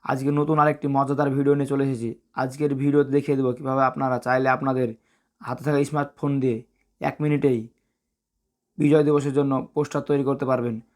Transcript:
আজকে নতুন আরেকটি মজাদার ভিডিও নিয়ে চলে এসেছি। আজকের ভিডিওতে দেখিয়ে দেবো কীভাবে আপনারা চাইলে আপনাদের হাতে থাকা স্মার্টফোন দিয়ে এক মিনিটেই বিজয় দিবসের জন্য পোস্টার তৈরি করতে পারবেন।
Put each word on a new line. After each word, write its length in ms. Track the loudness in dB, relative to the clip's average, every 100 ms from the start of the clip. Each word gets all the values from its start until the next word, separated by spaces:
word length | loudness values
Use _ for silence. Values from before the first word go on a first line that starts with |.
| -4
আজকে 200 | -2 0 0
নতুন 160 | 2 4
আরেকটি 240 | 2 2 -2 0
মজাদার 320 | 0 0 0 0
ভিডিও 180 | 2 2
নিয়ে 120 | 0
চলে 120 | 0 -2
এসেছি। 240 | -2 -6 -8 _ -6
আজকের 280 | -6 -2 -4 0
ভিডিওতে 280 | 2 2 4 0
দেখিয়ে 200 | 2 0
দেবো 120 | 0 -2
কীভাবে 240 | -4 0 0
আপনারা 260 | 0 -2 -2 0
চাইলে 220 | 0 2 2
আপনাদের 320 | 0 0 -2 -4 _ _ _ _ -10
হাতে 160 | -6 0
থাকা 120 | 0 0
স্মার্টফোন 420 | -2 -6 _ -2 0
দিয়ে 140 | 0 -2 -8 _ _ _ -8
এক 80 | -4
মিনিটেই 360 | -2 2 2 0 -6 _ _ _ _ _ _ _ _ _ _ 0
বিজয় 240 | 4 4 4
দিবসের 260 | 2 2 0
জন্য 140 | 0 -2 -4
পোস্টার 280 | -6 -4 -6 -2
তৈরি 160 | -2 0
করতে 160 | -2 -2
পারবেন। 240 | -2 -2 -6 -12